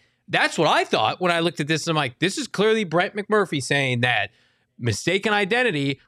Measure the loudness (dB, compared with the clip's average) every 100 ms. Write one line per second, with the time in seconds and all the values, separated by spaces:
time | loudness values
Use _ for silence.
0 | _ _ -4 0 0 2 2 2 2 0
1 | 0 0 0 0 -2 -4 -2 -2 -2 -2
2 | -2 -2 -2 -2 -6 0 2 2 0 0
3 | -2 -4 0 0 2 -2 0 0 0 2
4 | 2 0 -2 _ _ _ _ -6 -2 -2
5 | 0 0 2 0 2 0 0 0 -2 -4